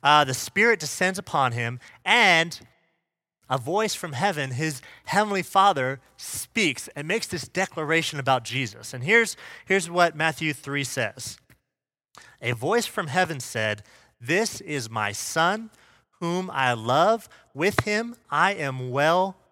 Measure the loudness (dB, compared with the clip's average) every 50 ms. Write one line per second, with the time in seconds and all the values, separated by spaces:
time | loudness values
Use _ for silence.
0 | 6 8 6 8 6 4 0 -6 -6 -6 _ 2 4 4 4 2 -2 -8 -4 -2
1 | -2 -2 -2 -4 -10 -4 0 0 0 0 0 -2 -4 -6 -6 -10 -14 -20 -20 _
2 | _ 2 4 6 6 6 6 6 4 0 -4 -14 -18 _ _ _ _ _ _ _
3 | _ _ _ _ _ _ _ _ _ _ -4 -4 -2 -2 -2 0 0 -2 -4 -6
4 | -8 -10 -6 -2 -2 0 0 -2 -4 -4 -4 -4 -4 -4 -4 -6 -14 -20 -20 -20
5 | _ 0 2 2 2 2 0 -4 -4 0 2 4 6 6 4 2 0 -2 -4 -6
6 | _ _ _ _ -14 -10 -10 -10 -10 -6 _ 0 0 0 0 -2 -10 -12 -10 -10
7 | -4 -2 -2 -2 -2 -4 -8 -8 -8 -6 _ -2 -2 -2 -2 -6 -2 2 2 2
8 | 0 0 -6 -2 2 2 2 2 2 -4 -4 -4 -4 -4 -6 -12 -14 -12 -10 -8
9 | 0 4 4 4 4 2 -2 -12 -14 -20 -20 -20 -2 0 0 0 0 0 4 4
10 | 4 4 4 2 0 0 0 0 -2 -4 -4 -4 -6 -6 -4 -4 -4 -4 -2 -2
11 | -2 -4 -4 -8 -12 -12 -14 -14 _ _ -20 _ _ _ _ _ _ _ _ _
12 | _ _ _ -20 -20 -20 -20 _ -4 -4 -2 -2 0 0 0 0 0 -2 -6 -6
13 | -6 -2 2 0 2 0 -2 -8 -8 -6 -4 -2 0 -2 -2 -4 -8 -20 -20 -20
14 | _ _ _ _ -4 0 0 0 0 0 -4 -10 -8 -6 -6 -6 -6 -4 -4 -2
15 | -2 -2 -4 -6 -8 -4 0 2 2 2 2 0 -6 -12 _ _ _ _ _ _
16 | _ _ _ _ -4 -4 -2 -2 -4 -4 -4 0 0 0 0 0 0 0 2 4
17 | 4 4 2 0 -2 -14 -20 -20 _ _ _ -2 -2 0 0 0 -2 0 -2 -2
18 | -2 -4 -10 _ _ _ 0 2 2 2 2 -2 -4 -4 -4 -4 -6 -4 0 2
19 | 4 4 4 4 2 0 -4 _ _ _